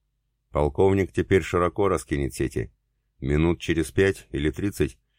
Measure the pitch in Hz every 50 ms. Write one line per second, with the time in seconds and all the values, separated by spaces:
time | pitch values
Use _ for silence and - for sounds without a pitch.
0 | _ _ _ _ _ _ _ _ _ _ - 73 73 73 - - 95 98 95 98
1 | 92 - - 92 87 - 98 92 78 - - 87 87 87 - - 101 95 90 78
2 | - - 73 71 69 64 - - 69 64 - 62 53 - _ _ _ _ _ _
3 | _ _ _ - 64 65 73 76 82 87 82 - - - 80 82 76 - - 95
4 | 98 98 92 - - - - 71 73 76 71 - 95 101 - - 76 65 - _
5 | _ _ _